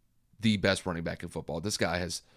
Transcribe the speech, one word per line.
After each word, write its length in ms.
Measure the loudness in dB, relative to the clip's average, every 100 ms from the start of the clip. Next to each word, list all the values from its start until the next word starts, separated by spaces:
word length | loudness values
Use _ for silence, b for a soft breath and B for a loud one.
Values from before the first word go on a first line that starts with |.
| _ _ _ -2
the 180 | 2 4
best 280 | 4 2 0
running 180 | -2
back 180 | -4 -6
in 80 | -8
football. 320 | -8 -4 -4
This 160 | -2 0
guy 200 | 0 0
has 260 | -2 -6 b